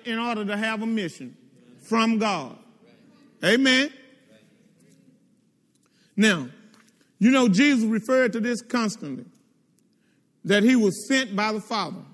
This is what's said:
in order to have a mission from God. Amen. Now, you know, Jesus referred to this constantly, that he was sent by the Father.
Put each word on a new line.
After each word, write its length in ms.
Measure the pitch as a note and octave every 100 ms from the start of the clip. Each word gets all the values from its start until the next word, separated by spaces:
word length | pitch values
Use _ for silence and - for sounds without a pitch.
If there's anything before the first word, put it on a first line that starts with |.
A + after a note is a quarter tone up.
in 140 | A#3+ A3+
order 260 | A#3+ G#3+
to 120 | G3+ G#3
have 260 | A3 A3
a 40 | A3+
mission 500 | A3 E3+ - B2+ - _ _ _ -
from 380 | - A3+ A3+ A3
God. 400 | A3 F3+ C3 - - _ _ _ _ _ _ _
Amen. 480 | F3 A#3+ C4+ B3+ C#4+ - - _ _ _ _ _ _ _ _ _ _ _ _ _ _ _ _ _ _ _ _
Now, 340 | - G#3+ E3+ B2+ - - _ _ _ _ _
you 120 | G#3+
know, 180 | C4 A#3+
Jesus 360 | F3+ D4 C4
referred 480 | A3 A3 A3 C4 B3
to 60 | A3+
this 200 | A#3 A#3
constantly, 640 | - B3 G#3+ - C#3+ B2 - _ _ _ _ _ _ _ _ _ _ _
that 180 | E3 G3+
he 140 | A3+ B3+
was 320 | G3+ - -
sent 260 | C4+ A#3+
by 180 | G3 G#3+
the 80 | G#3+
Father. 420 | - F3 D#3+ - -